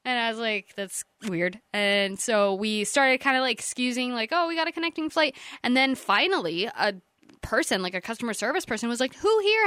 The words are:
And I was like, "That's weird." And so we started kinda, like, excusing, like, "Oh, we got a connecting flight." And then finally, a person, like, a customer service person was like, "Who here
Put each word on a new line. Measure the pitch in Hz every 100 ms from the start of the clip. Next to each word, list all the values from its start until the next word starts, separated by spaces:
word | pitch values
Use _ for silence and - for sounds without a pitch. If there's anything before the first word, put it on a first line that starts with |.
| 254
And | 247
I | 233
was | 220
like, | 226 208 - -
"That's | 196 - - _ 208
weird." | 170 175 208 -
And | 208 202 202 196 196
so | - 214 202 190
we | 214 214
started | 202 285 269 262
kinda, | 277 262
like, | 262 -
excusing, | - - 254 247 247
like, | 240 220
"Oh, | 339 339
we | 330
got | 320
a |
connecting | 330 330 - 311
flight." | 330 302 - - -
And | - 254
then | 269 262
finally, | - 202 370 - 175 165 220
a | - 208 190 _ _ _ -
person, | - 220 320 196
like, | 180 180
a |
customer | - 226 233
service | 202 214 339 -
person | 220 233
was | 233
like, | 262 -
"Who | 403 440
here | 403 440